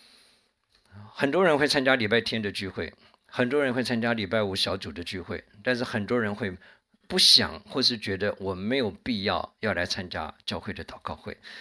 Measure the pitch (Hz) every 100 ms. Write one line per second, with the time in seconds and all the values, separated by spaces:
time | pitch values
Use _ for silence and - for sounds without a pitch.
0 | - - _ _ _ _ _ _ _ 101
1 | 104 - 139 165 185 143 147 147 131 131
2 | 104 113 113 113 104 92 98 - - -
3 | - _ _ - 123 147 135 123 117 117
4 | 117 117 92 110 101 98 98 92 - 90
5 | 85 95 85 82 - 104 127 120 120 113
6 | 98 123 107 104 104 90 - - _ _
7 | - 185 - 135 85 80 - 139 120 117
8 | 107 92 101 - 98 92 104 135 107 -
9 | 131 107 98 87 - _ 107 87 87 -
10 | 90 87 80 - - 87 - - - -
11 | - 82 - - - -